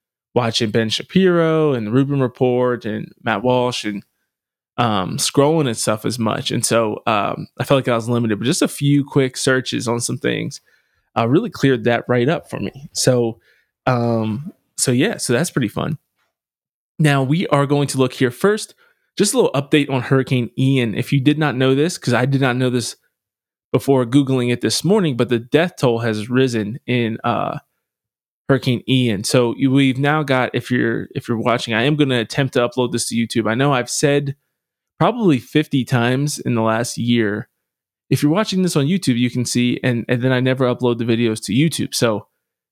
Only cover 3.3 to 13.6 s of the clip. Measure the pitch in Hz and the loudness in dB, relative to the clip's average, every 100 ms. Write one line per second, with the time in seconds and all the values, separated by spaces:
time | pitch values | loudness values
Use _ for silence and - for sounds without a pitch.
3.3 | 104 123 127 123 120 107 101 - _ _ | -2 2 2 0 -2 -6 -8 -12 _ _
4.3 | _ _ _ _ - 117 104 92 135 - | _ _ _ _ -2 0 0 -4 -4 -2
5.3 | - 143 160 135 110 - 107 110 117 110 | 2 2 2 0 -2 -4 -4 -4 -4 -2
6.3 | - - 107 - 117 110 107 - 107 104 | -2 -4 -4 0 0 0 -2 -2 -2 -2
7.3 | - - - - 139 127 117 113 120 117 | -6 -10 -8 0 0 2 -2 0 0 0
8.3 | 104 117 175 - - 143 143 139 147 131 | 0 0 0 -2 0 2 2 2 0 0
9.3 | - - 131 123 120 113 117 120 127 123 | 0 0 0 0 -4 -2 -2 -4 -4 -4
10.3 | 110 113 - - _ _ _ _ 117 117 | -4 -6 -10 -18 _ _ _ _ -2 2
11.3 | 151 226 - 139 127 113 117 - 120 123 | 2 0 0 2 2 0 -2 0 0 2
12.3 | 175 - - 101 - 147 - - 127 117 | -2 -6 -8 -8 -10 -12 -2 2 2 0
13.3 | 113 _ _ | -4 _ _